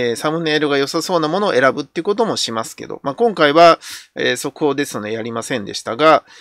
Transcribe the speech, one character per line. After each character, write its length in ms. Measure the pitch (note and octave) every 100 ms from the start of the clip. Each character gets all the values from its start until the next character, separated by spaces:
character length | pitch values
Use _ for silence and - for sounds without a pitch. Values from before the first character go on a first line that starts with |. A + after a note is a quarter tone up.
| A#2+
ー、 40 | A2+
サ 140 | D#3
ム 100 | D#3+
ネ 140 | E3
イ 60 | D3+
ル 80 | D3
が 100 | C#3
良 80 | C#3
さ 160 | E3+
そ 140 | D#3 F3
う 40 |
な 60 | D3+
も 140 | F3+
の 80 | G#3
を 40 |
選 200 | B2 C3+
ぶ 80 | B2
っ 20 |
て 140 | D3 -
い 40 |
う 20 |
こ 100 | E3
と 100 | G#3
も 120 | A3 A#2
し 160 | -
ま 100 | A2+
す 140 | A2+ -
け 100 | -
ど、 140 | -
ま 100 | C3+
あ、 20 | C3+
今 180 | A#3
回 180 | F#3 D3+
は、 280 | D3+ E3+ D#3+ - - -
え 200 | - C3
ー、 20 | B2
速 300 | D3 - D3+
報 80 | C#3
で 80 |
す 120 | C#3 B2
の 100 | G#2+
で 60 |
や 80 | A2
り 120 | A#2
ま 100 | A2+
せ 160 | A2 B2+
ん 60 |
で 100 | G2
し 80 | G#2+
た 140 | - A2+
が、 260 | D#3 D3+ - -